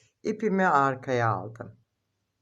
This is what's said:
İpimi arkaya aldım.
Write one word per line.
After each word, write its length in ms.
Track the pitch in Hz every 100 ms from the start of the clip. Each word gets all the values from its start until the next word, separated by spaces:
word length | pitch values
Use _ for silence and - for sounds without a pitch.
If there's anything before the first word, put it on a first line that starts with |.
| _ _
İpimi 420 | - 214 214 190 185
arkaya 640 | 147 135 131 - 123 117
aldım. 460 | 98 101 113 113 - _ _ _ _ _ _